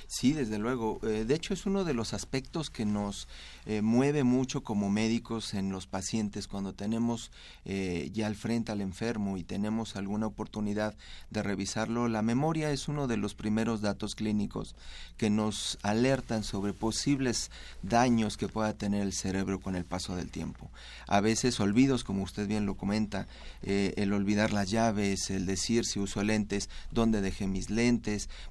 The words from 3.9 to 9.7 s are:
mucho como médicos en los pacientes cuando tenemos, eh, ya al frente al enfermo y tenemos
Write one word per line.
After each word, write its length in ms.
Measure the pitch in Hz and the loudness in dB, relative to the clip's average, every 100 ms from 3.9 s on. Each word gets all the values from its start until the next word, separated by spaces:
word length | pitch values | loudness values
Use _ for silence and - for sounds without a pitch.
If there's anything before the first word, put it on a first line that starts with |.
| 120 139 147 | 6 4 4
mucho 380 | 127 123 127 143 | 4 4 2 -2
como 300 | - 104 101 | -2 0 2
médicos 640 | 104 113 117 113 113 - 101 | 4 4 2 -2 -6 -4 -2
en 160 | 95 | -2
los 160 | 95 92 | -2 -4
pacientes 600 | 95 98 113 104 101 98 | -6 -2 -2 -2 -4 -6
cuando 260 | 101 98 | -6 -6
tenemos, 580 | 92 101 113 117 117 - - - - - | -4 -2 0 0 -2 -6 -14 -18 -12 -6
eh, 460 | 98 95 87 73 | -2 0 -2 -2
ya 140 | 101 107 | -2 -2
al 80 | 107 | -2
frente 360 | 113 117 110 | -2 0 0
al 100 | 104 | -2
enfermo 560 | 98 92 113 113 98 95 | -4 -2 -2 0 -2 -2
y 60 | |
tenemos 520 | 85 98 107 | -4 -2 0